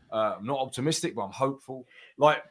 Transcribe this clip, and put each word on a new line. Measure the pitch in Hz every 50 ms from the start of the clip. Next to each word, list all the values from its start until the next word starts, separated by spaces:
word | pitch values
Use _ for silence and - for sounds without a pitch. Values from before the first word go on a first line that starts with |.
| - -
Uh, | - 110 107 107 98 95
I'm | 101
not | 120 143 135
optimistic, | 131 123 - - 127 156 160 - - 156 -
but | 113 104
I'm | 98 98
hopeful. | - 131 135 139 135 - - 131 131 131 _ - - - - -
Like, | - 139 151 151 127 - -